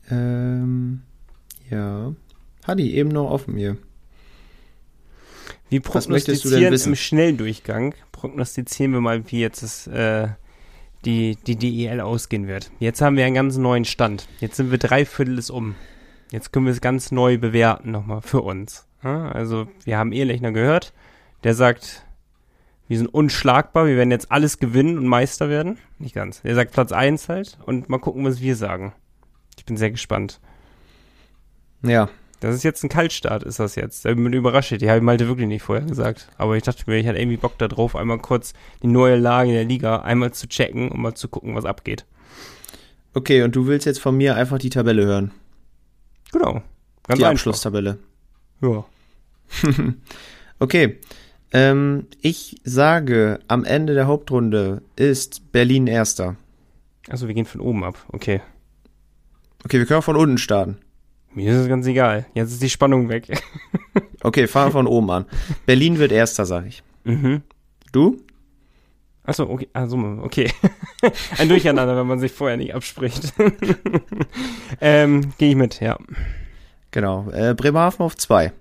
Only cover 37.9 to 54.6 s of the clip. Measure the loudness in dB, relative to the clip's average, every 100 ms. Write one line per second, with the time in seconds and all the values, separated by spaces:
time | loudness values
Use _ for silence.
37.9 | -2 -4 -4 -2 -4 -4 -20 -20 -4 2
38.9 | 6 6 6 4 4 2 0 0 -2 0
39.9 | -2 0 0 0 -6 -12 -4 -2 -2 -6
40.9 | -4 -6 -6 -12 -10 -8 -8 -6 -8 -8
41.9 | -10 -12 _ _ -20 -20 -20 -20 -20 -20
42.9 | _ _ -8 2 4 4 2 0 0 0
43.9 | -2 0 2 2 2 0 -2 -2 0 2
44.9 | 4 2 0 -2 -8 -20 -20 -20 _ _
45.9 | _ _ _ -6 -2 -2 -2 -10 -20 _
46.9 | _ -2 2 4 2 -2 -4 -4 -2 -4
47.9 | -6 -12 _ _ _ _ _ -2 -2 -6
48.9 | _ _ _ _ _ _ -2 0 2 0
49.9 | -6 -12 -20 -20 -20 -20 -4 0 4 2
50.9 | 0 -18 -20 -20 _ _ 4 4 4 2
51.9 | -2 -6 -2 -2 -2 -10 -14 -4 2 4
52.9 | 4 2 2 2 0 -2 -2 2 0 2
53.9 | 0 2 0 0 0 2 0